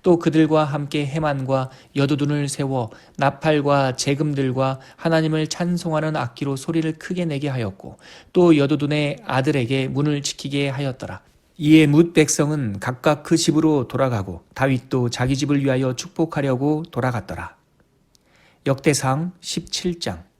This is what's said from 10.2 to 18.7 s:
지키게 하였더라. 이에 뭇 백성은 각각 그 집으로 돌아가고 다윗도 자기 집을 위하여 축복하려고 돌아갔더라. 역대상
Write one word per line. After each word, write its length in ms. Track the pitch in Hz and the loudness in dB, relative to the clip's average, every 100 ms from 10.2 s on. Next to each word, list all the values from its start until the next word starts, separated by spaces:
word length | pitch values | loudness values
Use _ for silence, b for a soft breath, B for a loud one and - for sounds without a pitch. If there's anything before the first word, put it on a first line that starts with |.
지키게 480 | 139 - 143 143 139 | -4 -8 -6 -4 -4
하였더라. 540 | 131 139 123 90 92 _ _ _ - | -4 -6 -6 -12 -12 _ _ _ -4
이에 280 | 151 160 151 | 6 8 8
뭇 240 | 147 170 | 6 4
백성은 680 | - 147 - 147 151 120 98 | 4 2 2 0 -2 -4 -4
각각 460 | 123 123 160 147 | -8 -2 0 0
그 120 | - 165 | 0 2
집으로 520 | 165 151 156 147 120 | 2 2 2 2 0
돌아가고 560 | 131 131 117 98 82 _ | -2 0 0 -6 -12 _
다윗도 560 | - 135 127 - 127 120 | -2 0 0 -2 -2 -2
자기 260 | - 127 135 | -2 -2 -2
집을 280 | 139 143 | 0 0
위하여 320 | 135 127 135 123 | 2 0 0 -4
축복하려고 880 | - - 160 - 139 127 143 151 160 | -8 -4 -4 -2 -2 0 0 -2 -4
돌아갔더라. 640 | - 127 117 - 82 87 - _ _ _ _ _ _ b b b b | -4 -2 -4 -8 -12 -12 -18 _ _ _ _ _ _ b b b b
역대상 680 | - | -2